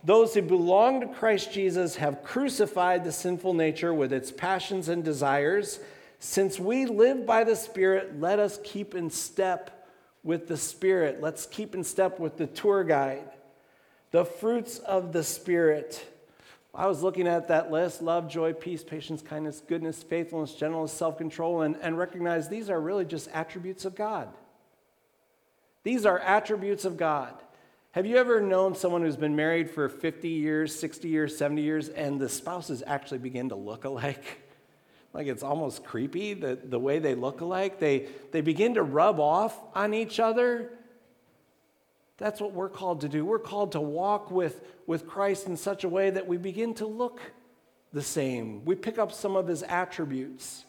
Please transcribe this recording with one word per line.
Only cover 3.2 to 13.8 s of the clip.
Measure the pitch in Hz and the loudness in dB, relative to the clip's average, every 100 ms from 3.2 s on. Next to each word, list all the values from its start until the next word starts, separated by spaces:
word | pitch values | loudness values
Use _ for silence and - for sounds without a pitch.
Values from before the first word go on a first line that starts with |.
| 180 180 185 | -2 0 2
nature | 175 160 156 170 | 4 2 2 0
with | 160 135 | 2 2
its | 135 127 | 0 -4
passions | - 180 185 - 190 160 | -4 0 0 0 -4 -2
and | 170 | -2
desires. | 160 139 139 143 143 202 196 - - - - _ | 0 0 2 4 4 2 0 -8 -14 -20 -20 _
Since | - - 190 190 | -2 2 2 0
we | 185 254 262 | 0 0 0
live | 208 240 269 220 | 6 6 6 2
by | 226 | 4
the | 226 220 | 4 2
Spirit, | - - 190 190 190 147 | -2 2 4 4 0 -4
let | 165 208 | 0 2
us | 202 202 | 2 -2
keep | - 202 202 185 | -10 -10 -8 -6
in | 165 | -6
step | - - - 190 175 - - - _ _ _ 160 | -6 -4 0 0 0 -6 -18 -20 _ _ _ -4
with | 165 165 | -2 -2
the | 156 | -6
Spirit. | - - 190 190 156 135 | -6 0 2 4 2 0
Let's | 151 156 - | -4 -6 -10
keep | - 214 | -8 -6
in | 185 170 | -6 -4
step | - 190 185 | 2 2 2
with | 160 - | -6 -4
the | 160 | -6
tour | - 208 196 | 0 4 4
guide. | 170 147 135 135 156 - - _ _ _ | 4 4 4 -4 -10 -20 -20 _ _ _